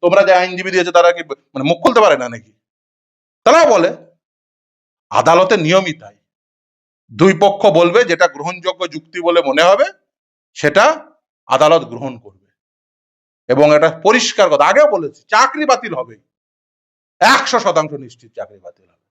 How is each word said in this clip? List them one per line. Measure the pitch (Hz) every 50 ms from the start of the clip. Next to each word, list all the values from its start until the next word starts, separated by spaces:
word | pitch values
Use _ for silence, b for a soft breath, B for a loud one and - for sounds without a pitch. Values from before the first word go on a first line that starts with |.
তোমরা | - 175 175 202 202
যে | 190 185
আইনজীবী | 180 180 185 180 180 185 190
দিয়েছো | 180 185 175 175
তারা | 170 175 175 175
কি, | 175 175 165
মানে, | 151 139 _ _ _ _ 135 131
মুখ | 147 170 175 -
খুলতে | 311 247 233
পারে | 220 196 151 131
না | 127 120
নাকি? | 117 113 101 _ _ _ _ _ _ _ _ _ _ _ _ _ _ _ _ _ _ _ _
তারাও | 226 262 330 339 285
বলে। | 233 190 165 185 - - - _ _ _ _ _ _ _ _ _ _ _ _ _ _ _ _ _ _ _ _ _
আদালতে | - 110 120 156 160 175 185 185 220 202
নিয়মই | 160 156 175 190 196 180 151
তাই, | 156 - 101 104 _ _ _ _ _ _ _ _ _ _ _ _ _ _ _ _ _ _ _
দুই | 120 107 151 190 185 160
পক্ষ | 190 196 196 - -
বলবে | 208 170 160 170 175 175 220 240
যেটা | 185 170 - 180 170
গ্রহণযোগ্য | - 143 147 170 180 180 165 180 180 175 185 170
যুক্তি | 147 156 156 _ _ 180
বলে | 170 170 170 170
মনে | 165 175 156 147
হবে | 160 175 190 226 285 370 - _ _ _ _ _ _ _ _ _ _ _ _
সেটা | - - 147 147 185 214 285 320 311 - _ _ _ _ _ _ _ _ _
আদালত | 127 131 151 151 160 165 135
গ্রহণ | 113 117 120 135 135 127 117
করবে। | _ 104 95 95 _ _ _ _ _ _ _ _ _ _ _ _ _ _ _ _ _ _ _ _ _ _
এবং | 123 135 147 151 151
এটা | 147 156 160 156 - -
পরিষ্কার | 190 185 254 247 - - - 202 175
কথা, | 151 135 143
আগেও | 160 196 262 302 294
বলেছি, | 247 185 165 143 - _ _ _
চাকরি | - 214 254 262 - 302 302
বাতিল | 277 262 - 254 220 175
হবেই, | 131 127 117 113 104 _ _ _ _ _ _ _ _ _ _ _ _ _ _ _ _ _ _ _ _
একশো | 175 214 269 240 - - - 233
শতাংশ | - 196 175 160 156 151 147
নিশ্চিত | 139 135 120 - _ _ 113 _
চাকরি | - 101 92 104 98
বাতিল | 90 87 87 _ 95
হবে। | 90 87 _ _ _